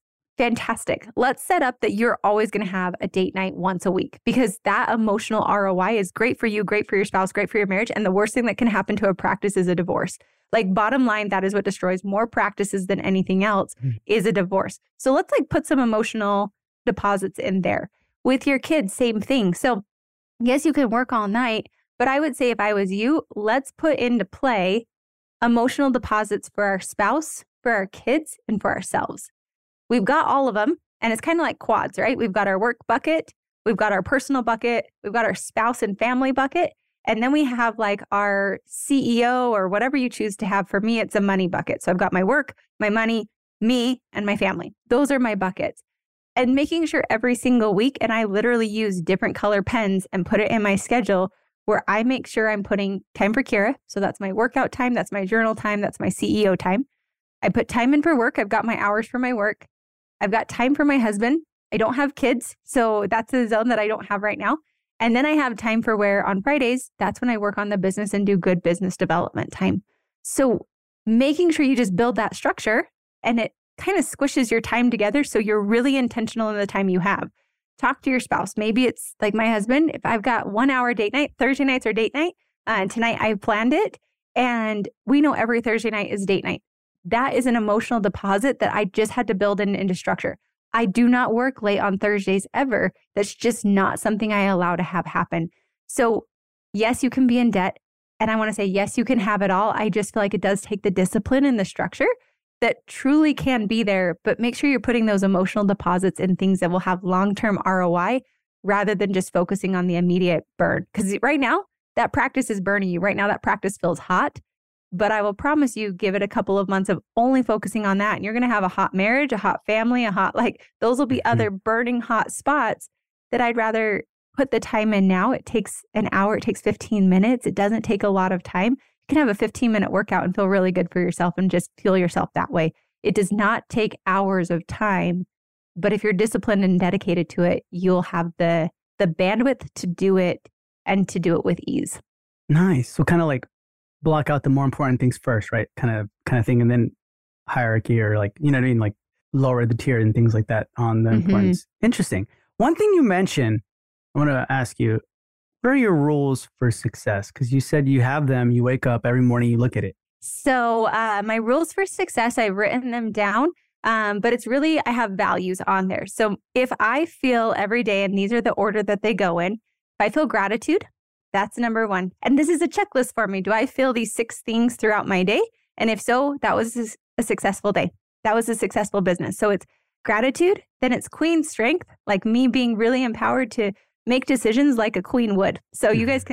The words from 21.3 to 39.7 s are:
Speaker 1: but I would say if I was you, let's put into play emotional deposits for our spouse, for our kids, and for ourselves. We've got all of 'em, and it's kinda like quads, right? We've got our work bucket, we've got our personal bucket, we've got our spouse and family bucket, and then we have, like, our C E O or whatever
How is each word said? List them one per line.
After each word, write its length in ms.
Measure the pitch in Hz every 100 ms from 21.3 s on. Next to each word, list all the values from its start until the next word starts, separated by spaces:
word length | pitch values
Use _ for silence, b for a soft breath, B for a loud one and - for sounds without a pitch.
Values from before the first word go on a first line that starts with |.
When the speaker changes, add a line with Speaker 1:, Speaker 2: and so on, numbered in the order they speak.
| 233 254 220 - _ _ -
Speaker 1:
but 100 | 247
I 120 | 269
would 160 | 311 247
say 140 | 247
if 100 | 226
I 120 | 208
was 180 | 202 196
you, 340 | 196 226 311 -
let's 360 | - 208 247 269
put 260 | - 320 285
into 260 | 240 240
play 600 | 190 - 262 220 185 214 - _ _ _ _ _
emotional 480 | 233 233 247 - 277
deposits 580 | 240 - 214 214 208 -
for 100 | -
our 160 | 202 190
spouse, 640 | - - 202 277 311 - - _
for 100 | 247
our 140 | 220 190
kids, 520 | - - 294 311 - -
and 120 | 208
for 100 | -
ourselves. 580 | 196 190 - - - - _ _ _ _ _ -
We've 140 | 240
got 220 | 190 294 -
all 220 | 269 269
of 80 | 208
'em, 220 | 220 330 _ _
and 100 | 226
it's 80 | 220
kinda 220 | 320 339
like 160 | 285 -
quads, 400 | - 220 - -
right? 180 | 220 269
We've 160 | 226
got 160 | 196 196
our 100 | 190
work 200 | 233 233 -
bucket, 480 | 233 - 320 - _ _ _ -
we've 100 | 190
got 160 | 214
our 100 | 196
personal 400 | 190 269 - 269
bucket, 440 | 233 226 240 233 - _
we've 100 | 202
got 140 | 233 220
our 80 |
spouse 480 | 190 - - 226 254
and 160 | 214 196
family 340 | 226 254 269
bucket, 400 | 269 262 349 349 - _ _ -
and 160 | 226
then 80 | 247
we 120 | 302
have, 340 | 277 240 233 220
like, 240 | 214 202 -
our 500 | 202 208 196 196 190
C 540 | - - - 277 240 233
E 40 | 240
O 260 | 254 247
or 160 | 214
whatever 280 | 185